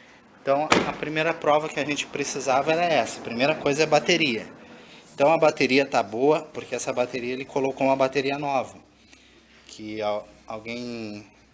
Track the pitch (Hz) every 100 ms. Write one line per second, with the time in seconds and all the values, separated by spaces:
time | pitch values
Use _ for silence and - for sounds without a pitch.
0 | - - - - - 139 151 - - 143
1 | 147 156 160 160 151 147 151 156 139 143
2 | - - 139 147 131 127 143 160 175 151
3 | 110 - - 117 135 156 147 143 156 151
4 | 151 175 156 110 87 - - - - -
5 | - - 143 160 156 - 135 131 139 131
6 | 104 110 139 156 160 160 147 123 - 123
7 | 123 131 120 127 135 - 135 135 135 135
8 | 131 147 135 139 147 139 107 - - _
9 | _ - _ _ _ - - - 107 107
10 | 104 104 104 - - 110 110 120 123 120
11 | 110 104 107 - _